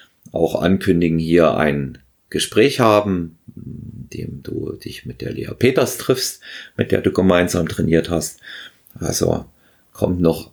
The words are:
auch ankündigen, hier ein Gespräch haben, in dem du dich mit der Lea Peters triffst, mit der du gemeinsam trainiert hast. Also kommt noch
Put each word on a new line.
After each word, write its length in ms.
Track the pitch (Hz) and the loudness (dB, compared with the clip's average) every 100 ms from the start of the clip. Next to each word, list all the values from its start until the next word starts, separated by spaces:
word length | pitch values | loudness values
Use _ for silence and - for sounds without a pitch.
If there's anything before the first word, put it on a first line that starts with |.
| _ _ - | _ _ -8
auch 280 | - 82 - | -2 0 0
ankündigen, 600 | 87 95 - 85 85 82 | 2 2 2 2 2 0
hier 360 | 82 85 80 - | 2 4 4 2
ein 420 | 76 71 67 - _ _ - | 0 0 -4 -10 _ _ -8
Gespräch 520 | 82 - 107 139 135 | -6 -2 2 2 4
haben, 580 | 113 104 101 90 82 - - | 4 4 2 -2 -4 -12 -20
in 540 | - - - - - - | -18 -14 -14 -14 -16 -14
dem 300 | - - 67 | -12 -10 -10
du 300 | - - - | -8 -8 -8
dich 340 | - - - - | -10 -12 -14 -14
mit 140 | - | -10
der 100 | - | -8
Lea 220 | - - - | -8 -8 0
Peters 400 | 127 - 123 - | 2 4 0 -2
triffst, 460 | - 127 - - - - - - | -2 0 -2 -8 -18 -18 -10 -4
mit 140 | - | 0
der 100 | 98 | 0
du 120 | 95 | 0
gemeinsam 560 | 95 92 87 87 90 82 | 2 4 4 4 0 -2
trainiert 420 | - 80 82 80 | -2 2 2 2
hast. 300 | 82 - - - - - _ _ - | -2 -4 -10 -20 -20 -20 _ _ -10
Also 480 | 82 - 50 50 - _ _ _ _ | -4 -2 0 -2 -6 _ _ _ _
kommt 280 | - - 90 | -4 -2 2
noch 300 | 85 80 - | 2 2 -4